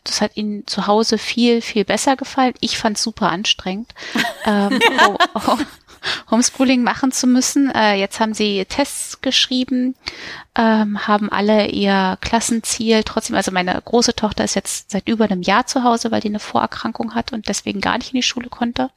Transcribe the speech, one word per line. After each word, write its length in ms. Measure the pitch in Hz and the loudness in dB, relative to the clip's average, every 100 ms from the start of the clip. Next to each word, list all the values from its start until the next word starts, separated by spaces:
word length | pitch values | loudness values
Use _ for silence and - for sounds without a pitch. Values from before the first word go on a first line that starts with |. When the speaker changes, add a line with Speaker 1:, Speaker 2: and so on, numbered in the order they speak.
Speaker 1:
das 160 | - - | -6 -2
hat 160 | 208 - | -2 -2
ihnen 300 | 214 208 - | -6 -6 -6
zu 200 | - 190 | -4 2
Hause 300 | 208 226 220 | 2 2 0
viel, 460 | - - 240 233 | -2 2 4 4
viel 220 | - 214 196 | 0 -2 0
besser 300 | 202 - 262 | 0 2 0
gefallen. 360 | 269 - 254 - | -2 0 0 0
Ich 160 | - - | -4 -2
fand's 260 | 226 208 | -2 -2
super 280 | 226 - 185 | -4 -2 0
anstrengend. 640 | 170 220 - 185 190 240 - - | 0 -2 -2 -2 -6 -8 -14 -8
Speaker 2:
<laughs> 300 | - - - | -4 -4 -2
Speaker 1:
Ähm, 340 | - 208 202 262 466 277 370 | 0 2 2 2 2 4 4
oh, 80 | 392 349 | 4 0
oh. 240 | 220 - 262 294 - _ - - - - | 0 0 0 -2 -10 _ -12 -8 -8 0
Homeschooling 520 | 226 247 - 262 254 | 2 2 2 2 4
machen 300 | 233 - 269 | 2 0 0
zu 140 | - 254 | 2 4
müssen. 440 | 247 - 285 277 | 4 4 2 2
Äh, 200 | - 214 | 4 2
jetzt 260 | 202 196 - | 2 0 0
haben 140 | 220 | -2
sie 300 | 214 214 196 190 | 0 0 0 -2
Tests 540 | - 277 - - - | -2 -2 -4 -10 -6
geschrieben, 760 | 269 - - 254 254 254 254 262 - - - - - - | -2 0 0 0 0 0 -2 -4 -12 -14 -14 -16 -6 2
ähm, 500 | 226 220 214 208 - | 4 4 2 -2 0
haben 240 | 208 208 | 0 0
alle 360 | - 202 214 202 | 0 4 4 2
ihr 500 | - 196 196 185 190 | 0 2 2 2 -2
Klassenziel 840 | - 233 - 226 - - 220 220 | 0 0 0 -2 -2 -4 2 2
trotzdem, 320 | 214 - - 226 | 2 -4 -2 -2
also 140 | 196 | 0
meine 280 | 185 180 - | -2 -2 -2
große 300 | - 233 240 | 0 2 2
Tochter 300 | - 214 - | 0 -2 -2
ist 100 | 214 | -2
jetzt 360 | 196 - - - | -2 -4 -10 -6
seit 180 | 190 - | -6 -2
über 160 | 220 | 0
einem 180 | 214 185 | 2 0
Jahr 240 | 180 208 254 | 2 0 2
zu 160 | 269 | 0
Hause, 260 | 247 233 226 | 2 2 0
weil 100 | 214 | -2
die 80 | 208 | -4
eine 100 | 208 | -6
Vorerkrankung 720 | - 233 226 - 233 - 233 | -4 -2 -2 -4 -8 -6 -6
hat 180 | 226 - | -6 -6
und 160 | 233 208 | -8 -6
deswegen 320 | 202 - 202 | -6 -4 -4
gar 180 | 190 233 | -2 -2
nicht 140 | - | -2
in 40 | 254 | -4
die 20 | |
Schule 260 | 247 - 247 | -2 -4 -8
konnte. 420 | - 240 240 262 | -6 -4 -2 -6